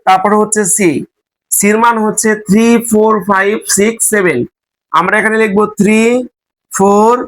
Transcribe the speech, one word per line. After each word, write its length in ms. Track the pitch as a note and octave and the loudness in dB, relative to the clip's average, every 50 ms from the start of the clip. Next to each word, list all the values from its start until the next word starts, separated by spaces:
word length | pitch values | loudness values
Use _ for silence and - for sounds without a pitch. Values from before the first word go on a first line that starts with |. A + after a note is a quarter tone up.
| - | 0
তারপর 280 | F#3 F#3 F#3 F#3+ G#3 G#3 G#3+ | 0 0 2 2 0 0 0
হচ্ছে 200 | G#3+ G#3+ - G#3 G#3 | 0 0 -2 -2 -2
সি। 220 | E3+ - G#3 G3+ E3+ C#3 - - - _ _ _ _ _ _ _ _ | -2 -2 0 0 0 0 -2 -6 -10 _ _ _ _ _ _ _ _
সির 260 | - - G3 G#3 G#3+ | -4 -2 0 0 2
মান 180 | A3 A#3 A#3+ A3+ | 2 2 0 0
হচ্ছে 320 | A3 G#3+ G#3+ F#3 - - A3 G#3+ G#3+ - | 0 -2 -2 -4 -2 -2 -2 -2 -2 -2
থ্রি, 220 | - F#3+ A3 A3+ A#3 A#3 A3+ A3+ | 0 2 2 4 4 2 2 0
ফোর, 260 | - G#3 G#3+ G#3+ A3 A3 G#3+ F3+ G3+ | 0 0 2 2 2 0 -2 -2 -2
ফাইভ, 240 | G3+ F#3+ G3 G3+ A3 A3+ - - - | -2 0 0 -2 -2 -4 -6 -4 -2
সিক্স, 260 | G3 G3+ A3+ A3+ A3+ - - | 0 0 -2 -2 -4 -4 -2
সেভেন। 300 | G#3+ G#3 F#3 F3 C#3 A#2+ B2+ - - _ _ _ _ _ _ _ | -2 0 0 0 -2 -2 -6 -6 -10 _ _ _ _ _ _ _
আমরা 240 | - D#3+ F3 F#3+ G3+ | -2 -2 0 0 -2
এখানে 200 | G#3+ A3 G#3+ A3 | 0 0 0 0
লিখবো 260 | A3 A3 G#3+ F#3+ G#3 G#3+ G#3 G#3 | 0 0 0 2 0 0 -2 -2
থ্রি, 240 | - F#3 G#3 G#3+ A3 A3+ A#3 A#3+ B3+ B3 - - _ _ _ _ _ _ _ | -2 0 2 2 2 2 2 0 -2 -4 -6 -14 _ _ _ _ _ _ _
ফোর, 420 | - - G3 G3+ G3+ G#3 G#3+ A3+ A#3+ B3+ - | -4 0 2 2 4 4 4 2 2 0 -4